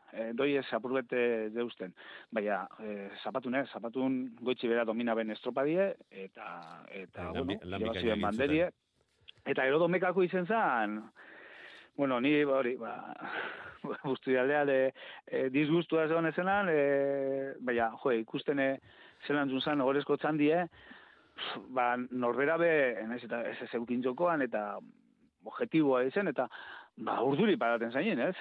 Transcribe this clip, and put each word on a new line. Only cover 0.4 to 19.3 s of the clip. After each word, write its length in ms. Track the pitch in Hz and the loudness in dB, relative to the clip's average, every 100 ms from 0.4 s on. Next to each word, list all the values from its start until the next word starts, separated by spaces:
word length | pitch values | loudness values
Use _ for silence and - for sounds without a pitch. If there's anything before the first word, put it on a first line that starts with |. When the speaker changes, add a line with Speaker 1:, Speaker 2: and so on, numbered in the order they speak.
| 143 139 | 2 0
Speaker 1:
ez 80 | 127 | 0
apur 200 | 117 120 | -4 -2
bete 560 | 135 120 127 120 113 107 | -2 0 0 2 2 -2
deusten. 440 | 113 120 - 92 - - - - | -4 -6 -6 -12 -12 -18 -18 -6
Baina, 360 | 113 104 98 95 - | -2 0 -2 -4 -10
eh, 300 | 110 101 98 98 | -8 -8 -10 -10
zapatun, 320 | 113 127 123 131 | -6 -6 -2 -2
eh? 100 | 127 | -2
Zapatun 640 | 107 113 131 131 131 127 117 | -6 -6 -2 0 0 -4 -6
goitzi 280 | 117 127 120 | -4 -2 0
bera 180 | 117 113 | 2 2
domina 300 | 110 120 113 | 0 0 0
ben 160 | 110 | -2
estropadie, 640 | 107 123 123 143 170 196 - - | -4 -4 0 2 2 0 -2 -12
eta, 760 | 95 95 120 107 87 82 85 - | -14 -14 -14 -12 -12 -14 -16 -16
eta, 320 | 98 90 - | -14 -14 -10
Speaker 2:
Bai, 40 | 87 | -6
Speaker 1:
bueno, 80 | 87 | -4
Speaker 2:
lan 80 | 87 | -4
bi-, 120 | 101 | -4
lan 180 | 87 95 | -6 -4
Speaker 1:
irabazi 180 | 98 95 | -4 -2
Speaker 2:
bikaina 20 | |
Speaker 1:
ben 80 | 113 | 0
Speaker 2:
egin 100 | 107 | 0
Speaker 1:
banderie. 440 | 104 107 143 156 175 | 0 0 0 2 0
Speaker 2:
zuten. 120 | - _ _ _ _ - - | -4 _ _ _ _ -20 -10
Speaker 1:
Eta 200 | - 135 131 | -4 0 4
gero 140 | 147 | 4
domekako 420 | 170 180 185 180 | 4 2 2 2
izen 220 | 180 185 175 | 2 2 0
zan, 540 | 226 180 123 104 107 110 - - - - - - - - - | 2 2 2 0 -2 -8 -18 -20 -20 -20 -20 -20 -20 -10 -2
bueno, 220 | 139 123 | 0 2
ni 220 | 135 147 | 4 4
hori, 320 | 147 135 123 127 | 4 2 0 -2
ba, 380 | 113 113 - - - - - - - - | -6 -10 -12 -12 -8 -6 -8 -10 -14 -12
<laughs> 220 | 143 - | -8 -6
Busturialdean, 680 | 143 127 - 127 131 147 143 | -4 -4 0 2 4 2 4
eh, 220 | 135 131 - - - - | 4 2 0 -14 -18 -6
eh, 240 | 131 135 | -2 0
disgustua 540 | 131 151 170 165 160 156 | 2 2 2 2 2 2
zegoen 200 | 165 160 | 2 0
ezenan, 400 | 156 180 202 190 | 0 0 2 4
eh, 840 | 156 143 139 139 139 135 135 135 - | 4 4 4 2 0 0 -2 -4 -6
baina, 300 | 127 120 113 113 | 0 2 2 0
jo, 80 | 139 | 0
ikusten, 480 | 113 110 143 - 143 | 2 0 -4 -2 0
eh, 180 | 135 135 - - - - | 2 0 -8 -20 -20 -10
zelan 240 | - | -2